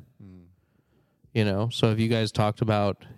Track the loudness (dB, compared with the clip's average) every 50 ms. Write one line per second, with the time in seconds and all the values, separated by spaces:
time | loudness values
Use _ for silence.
0 | -20 _ _ -20 -20 -20 -20 -20 -20 -20 _ _ _ _ _ _ _ _ _ _
1 | _ _ _ _ _ _ 0 0 2 2 2 0 -2 -4 -2 0 0 2 2 2
2 | 0 0 0 0 -2 -2 0 0 0 0 0 -2 0 0 2 2 2 0 -2 -4
3 | -10 -20 -20